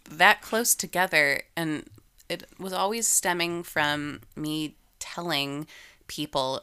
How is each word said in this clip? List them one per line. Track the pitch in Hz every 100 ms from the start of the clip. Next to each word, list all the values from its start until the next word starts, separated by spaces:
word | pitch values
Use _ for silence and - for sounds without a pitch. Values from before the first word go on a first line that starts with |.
| - 156
that | 190 -
close | - 220 240
together, | - 175 175 185 156 143 135 - -
and | 160 151 - - _ _ -
it | 175 - -
was | 185
always | 180 190 233 -
stemming | - 190 175 170 170
from | - 160 147 147 147 - -
me | - 151 156 151 - _ -
telling | - - 170 143 139 143 156 - - - -
people | - 147 139 131 131